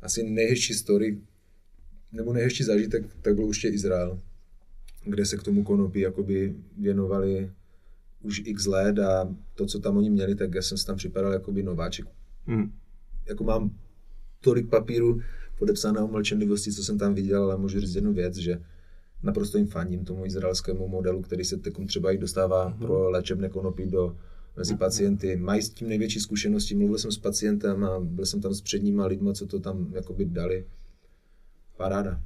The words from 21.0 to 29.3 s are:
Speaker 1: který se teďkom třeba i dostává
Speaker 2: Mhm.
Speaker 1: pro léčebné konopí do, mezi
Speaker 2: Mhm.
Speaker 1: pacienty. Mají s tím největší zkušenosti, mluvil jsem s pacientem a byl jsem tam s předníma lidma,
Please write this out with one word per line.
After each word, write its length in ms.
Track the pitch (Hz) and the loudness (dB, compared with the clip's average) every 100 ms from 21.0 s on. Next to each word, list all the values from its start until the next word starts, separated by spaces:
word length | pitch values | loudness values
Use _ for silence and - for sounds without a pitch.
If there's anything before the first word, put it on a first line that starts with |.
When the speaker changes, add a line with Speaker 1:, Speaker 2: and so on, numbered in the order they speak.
| 92 92 | 0 -2
Speaker 1:
který 220 | 90 90 | -2 -4
se 120 | 87 92 | -4 -4
teďkom 300 | - - 95 | -6 -6 -4
třeba 260 | 98 92 | -2 0
i 60 | 98 | 0
dostává 500 | 107 - 95 92 92 | 0 0 2 2 0
Speaker 2:
Mhm. 100 | 107 | -2
Speaker 1:
pro 320 | 113 92 95 | 0 2 2
léčebné 380 | 90 90 92 95 | 2 0 -2 -2
konopí 380 | 95 95 90 92 | -2 -4 -4 -2
do, 300 | 92 90 85 - - - - | 2 0 -2 -12 -16 -14 -4
mezi 160 | 87 | -2
Speaker 2:
Mhm. 60 | 104 | 2
Speaker 1:
pacienty. 580 | 92 92 101 101 98 92 | 2 2 2 2 0 0
Mají 260 | 90 104 | 2 0
s 80 | 110 | 0
tím 180 | - 113 | -4 -2
největší 320 | 107 107 107 | 0 0 -2
zkušenosti, 540 | - 104 104 104 - | -2 -2 2 2 2
mluvil 240 | 101 104 107 | 2 2 2
jsem 140 | 110 | -2
s 60 | 104 | -4
pacientem 640 | 104 101 107 104 104 98 | -2 0 2 2 2 0
a 160 | 98 95 | 0 0
byl 260 | 87 87 95 | -2 -2 -2
jsem 140 | 104 | -2
tam 140 | 95 | -2
s 60 | 101 | -4
předníma 460 | - 101 101 101 95 | -2 0 2 2 2
lidma, 260 | 98 101 | 2 0